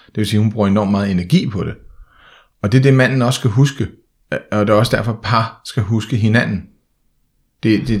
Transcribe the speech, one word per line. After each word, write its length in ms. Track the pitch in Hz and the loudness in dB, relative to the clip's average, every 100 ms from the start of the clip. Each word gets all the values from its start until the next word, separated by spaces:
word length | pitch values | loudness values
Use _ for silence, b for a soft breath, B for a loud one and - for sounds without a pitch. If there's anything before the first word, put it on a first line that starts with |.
| b | b
Det 100 | - | -4
vil 80 | 104 | -2
sige, 120 | 104 | 2
hun 120 | 107 | 0
bruger 160 | 110 101 | 2 0
enormt 240 | 104 101 | 2 2
meget 200 | 101 101 | 0 0
energi 380 | 90 87 185 127 | -2 2 0 0
på 140 | 98 | -6
det. 100 | 78 - - b b b b b b _ | -6 -8 -16 b b b b b b _
Og 100 | 101 | 0
det 60 | 131 | 2
er 40 | |
det, 120 | 135 | 4
manden 280 | 131 127 131 | 4 2 0
også 180 | 120 - | -2 -2
skal 100 | 123 | -2
huske. 360 | 104 139 - 104 - _ _ - 76 - | 2 0 0 -8 -10 _ _ -10 -10 -4
Og 160 | 104 104 | -2 2
det 60 | |
er 40 | 107 | 2
også 180 | 120 110 | 2 0
derfor, 220 | 107 110 | -2 -6
par 380 | 101 117 113 - - | -2 -2 -2 -8 -10
skal 180 | - | -6
huske 340 | 95 113 - 123 | -2 -2 -2 -2
hinanden. 460 | 107 117 127 98 - _ _ _ _ _ _ _ _ _ | 0 0 0 -6 -10 _ _ _ _ _ _ _ _ _
Det, 240 | 113 104 131 | 0 0 0
det 80 | 107 | -4